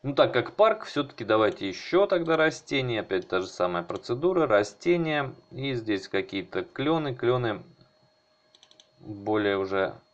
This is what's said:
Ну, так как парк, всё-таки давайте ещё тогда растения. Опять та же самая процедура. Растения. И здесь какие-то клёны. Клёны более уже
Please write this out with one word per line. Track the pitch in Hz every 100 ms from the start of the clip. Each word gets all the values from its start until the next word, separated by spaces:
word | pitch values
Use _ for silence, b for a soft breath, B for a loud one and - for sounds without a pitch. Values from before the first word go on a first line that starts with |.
Ну, | 135
так | 143 -
как | 123 117
парк, | - 214 -
всё-таки | - 143 139 -
давайте | 107 110 104 - 98
ещё | 90 - 175 196
тогда | 180 165 160
растения. | 156 156 - 139 127 110
Опять | 98 95 -
та | 92
же | 92
самая | - 90 87
процедура. | 87 95 - 120 170 185 147
Растения. | 104 104 - 175 175 160 151 135 - _
И | - 139
здесь | 123 107 98 -
какие-то | 98 95 98 87 95
клёны. | 92 - 139 160 147
Клёны | 127 117 127 120 98 - - _ _ _ _ _ _ _ _ _ _ _ _
более | 104 101 104 107 104 98
уже | 95 95 95 - _